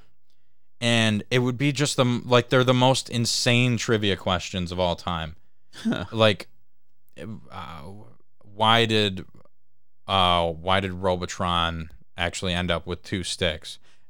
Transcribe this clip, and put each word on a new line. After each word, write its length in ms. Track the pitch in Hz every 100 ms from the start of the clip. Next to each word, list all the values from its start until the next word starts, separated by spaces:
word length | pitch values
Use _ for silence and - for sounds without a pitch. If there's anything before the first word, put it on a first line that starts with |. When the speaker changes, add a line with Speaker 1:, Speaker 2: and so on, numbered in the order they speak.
| - - - - - - - -
Speaker 1:
And 440 | 120 117 113 104 -
it 100 | 127
would 180 | 123 120
be 140 | 143
just 240 | 135 143 -
the 80 |
m-, 180 | 123 120
like, 240 | 92 123 120
they're 120 | 131
the 80 | 127
most 380 | 127 127 131 -
insane 680 | 120 117 - 127 120 123 117
trivia 400 | - 113 104 92
questions 540 | - 90 - 95 87
of 80 | 90
all 160 | 90 85
time. 380 | - 85 80 80 - - - -
Speaker 2:
Huh. 220 | 220 - -
Speaker 1:
Like, 340 | 113 110 101 - - - - - - - -
uh, 640 | 85 107 - 92 - 160 82 101 113 120 - - -
why 320 | 101 110 117 113
did, 380 | 110 104 95 - - - - - - - - -
uh, 400 | 98 90 87 85
why 300 | 80 85 95
did 120 | 98
Robotron 1000 | 90 95 90 87 - 90 87 85 82 78 - - -
actually 380 | 87 - 95
end 160 | 87 90
up 160 | 85 -
with 160 | 87
two 220 | - 101
sticks? 540 | 87 - 90 78 - - - - -